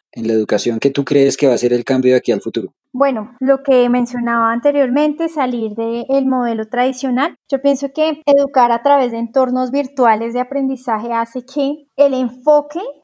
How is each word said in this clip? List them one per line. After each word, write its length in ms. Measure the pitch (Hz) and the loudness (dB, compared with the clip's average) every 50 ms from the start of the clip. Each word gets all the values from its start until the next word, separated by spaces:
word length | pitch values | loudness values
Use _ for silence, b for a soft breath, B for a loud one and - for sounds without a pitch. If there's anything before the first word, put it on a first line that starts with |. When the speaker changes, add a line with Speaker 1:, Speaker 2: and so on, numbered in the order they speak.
| _ _ - | _ _ -12
Speaker 1:
en 140 | 117 113 110 | -6 -4 -2
la 60 | 113 | 0
educación? 460 | 110 107 - 110 101 - 120 113 113 | 0 0 0 0 -2 0 -2 -2 0
¿Qué 100 | - 143 | 0 0
tú 140 | 135 - 139 | 0 0 -2
crees 340 | - 147 143 139 139 131 - | 0 2 2 2 2 2 2
que 100 | 147 135 | 2 2
va 60 | 123 | 2
a 40 | 113 | 2
ser 160 | 120 120 123 | 2 0 0
el 100 | 120 120 | 0 0
cambio 300 | - 131 131 127 127 127 | 0 0 0 2 4 2
de 40 | 127 | 2
aquí 140 | - - | 2 0
al 100 | 113 101 | -2 -2
futuro? 320 | - 113 101 117 104 90 _ _ _ _ | -2 -6 -6 -6 -6 -8 _ _ _ _
Speaker 2:
Bueno, 440 | - 254 277 277 262 226 208 - - - | -2 0 0 0 0 -2 -6 -10 -10 -4
lo 220 | 262 254 277 269 | 0 0 0 0
que 260 | 269 - 262 254 247 240 | 2 2 2 4 4 2
mencionaba 640 | 240 247 247 240 247 247 240 240 233 233 226 226 | 2 0 -2 -2 -4 -6 -4 -2 -2 0 0 0
anteriormente, 760 | 233 240 - 294 285 285 277 247 247 285 302 302 294 302 330 330 | 0 0 0 0 2 2 0 0 2 0 0 0 0 -2 -4 -4
salir 460 | 330 311 269 247 240 240 220 214 208 | -2 -2 -4 -2 -2 -4 -6 -6 -6
del 500 | 220 226 226 233 233 240 - 269 277 269 | -6 -6 -4 -4 -6 -4 -2 0 0 0
modelo 420 | 269 262 254 247 233 226 220 220 220 | 0 0 0 -2 -2 -2 -4 -6 -4
tradicional. 680 | - 240 247 262 254 262 - 262 247 240 277 339 349 _ _ - | -2 0 0 0 -2 -4 -4 -2 -2 0 -2 -2 -4 _ _ -6
Yo 100 | - 269 | -4 -2
pienso 280 | 269 285 277 269 285 277 269 | 0 0 0 0 -2 -6 -2
que 300 | - 311 320 302 302 - | -2 -2 -2 -2 -2 0
educar 460 | - 285 277 285 277 285 269 247 240 | 2 2 4 2 2 2 2 2 2
a 100 | 240 233 | 2 2
través 300 | 240 285 285 285 262 247 | 2 2 4 4 2 0
de 80 | 233 233 | -2 -4
entornos 500 | 233 226 - 269 254 247 254 254 254 247 | -6 -2 0 0 0 2 0 -2 -2 -2
virtuales 640 | 247 285 285 262 277 - 254 233 220 214 226 233 233 | -2 -2 -4 -2 -2 0 2 2 2 2 0 -4 -4
de 60 | 247 | -4
aprendizaje 720 | 247 254 277 277 269 269 269 254 - - 226 214 220 233 233 | -4 -4 -4 -4 -2 -4 -4 -6 -6 -4 -4 -4 -4 -4 -4
hace 320 | 233 233 233 - 254 240 | -4 -4 -4 -6 -12 -12
que 400 | - - 294 277 269 294 311 - _ _ - | -8 -4 -2 -2 -2 -2 -6 -10 _ _ 2
el 180 | 285 277 269 | 2 2 2
enfoque 640 | 254 254 233 - - - 302 302 294 294 294 - 330 392 523 571 _ | 0 -2 -4 -6 -4 2 2 4 4 2 -2 -6 -10 -8 -10 -12 _